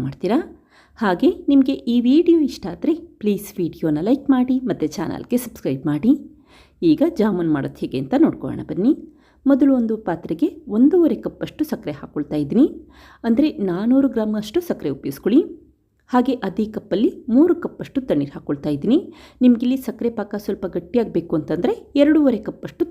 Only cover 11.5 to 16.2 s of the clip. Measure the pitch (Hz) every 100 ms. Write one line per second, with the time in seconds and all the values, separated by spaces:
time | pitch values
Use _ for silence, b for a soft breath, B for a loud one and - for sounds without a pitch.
11.5 | - 311 - - 147 - 151 147 151 143
12.5 | 202 302 - - b b b 233 226 311
13.5 | - 196 175 226 262 277 220 214 214 214
14.5 | 349 349 - 151 135 - 135 - 262 415
15.5 | - _ _ _ _ _ 254